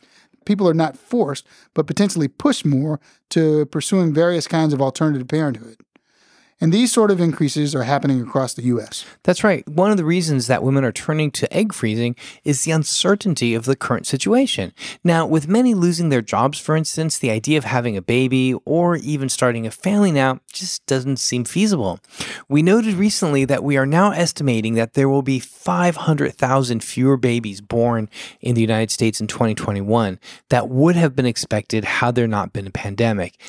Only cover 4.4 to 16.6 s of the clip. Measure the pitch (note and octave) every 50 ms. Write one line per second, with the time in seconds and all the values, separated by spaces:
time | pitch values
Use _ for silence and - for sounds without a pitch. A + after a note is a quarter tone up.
4.4 | D3 - - D#3+ D#3+ D#3 D3 C3 C#3 C3+ C3 - D#3+ D#3 D3 C3+ B2+ B2 - D#3
5.4 | D#3+ C#3+ B2+ A2+ A2 A2+ A2+ - _ _ _ _ _ _ _ _ _ _ _ _
6.4 | _ _ _ _ E3+ D#3+ E3 G#3+ B3 A#3 - A#3+ A3 G#3 G3 F3 F3 E3+ C#3 -
7.4 | D#3+ C#3+ - D3+ D3 C#3+ C#3 C3+ A#2+ A#2+ C#3+ C#3 B2+ D3 C3+ B2+ A#2+ - - C#3
8.4 | C3+ B2+ - - A#2 B2+ B2 A#2+ - - - - - - - _ - - F3+ -
9.4 | - G#3+ F#3 C#3 - - D3+ D#3+ F#3 G#3 G#3+ G3 E3 D#3 E3+ F#3 E3+ D#3+ D3 C3
10.4 | A#2 A2+ B2+ - - C3 C#3 C#3 C3+ A#2+ - - - - D#3 D3+ D#3 D3 - -
11.4 | - - - E3+ G#3+ G#3+ F#3 - - A2 G#2+ A2+ A#2 A#2+ B2 - - - - -
12.4 | _ D3 D3 C3 - D#3+ D#3+ D#3+ D3 - - - - F3+ G3+ G3+ - G3+ D#3+ -
13.4 | B2 A#2 A2+ A2+ A2 B2+ C3+ - - - B2+ G#2+ - - - C3+ - F#3+ G#3+ B3
14.4 | C#4 A#3 - - G2 - - - - - - - - F3 E3+ E3 E3 - D#3 D#3+
15.4 | C#3+ D3+ F#3+ A3+ B3+ B3+ A3+ F#3+ E3+ F3 F3 E3 F3 D#3+ C#3 B2 A2 - - G#2
16.4 | A#2 C#3 D3 -